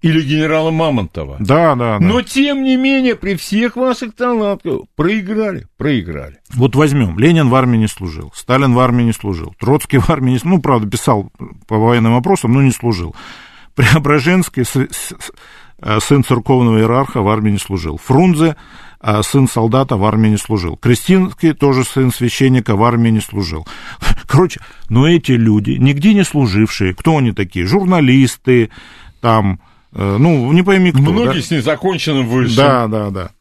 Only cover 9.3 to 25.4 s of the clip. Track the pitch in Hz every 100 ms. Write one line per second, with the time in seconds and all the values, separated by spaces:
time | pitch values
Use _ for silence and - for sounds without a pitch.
9.3 | 87 80 - 104 147 - 139 - 160 127
10.3 | 127 160 185 139 127 107 117 - 113 95
11.3 | _ - - - 110 113 120 113 120 120
12.3 | 196 117 127 139 113 120 98 85 - -
13.3 | - - - - - 117 156 147 147 139
14.3 | 185 175 - 120 135 139 - - - -
15.3 | - - - - - - 110 - 143 -
16.3 | 123 110 131 120 110 113 120 135 127 101
17.3 | 107 107 101 - 98 82 78 - 135 185
18.3 | 156 165 147 - - - - 110 107 104
19.3 | 139 131 - 113 123 135 107 104 107 110
20.3 | 104 - 107 87 80 117 120 - 190 185
21.3 | - 165 143 139 131 123 - 131 - 120
22.3 | - 135 127 113 101 117 117 117 110 -
23.3 | 104 90 80 78 - - - - - -
24.3 | 135 185 - - - - 110 147 170 -
25.3 | 123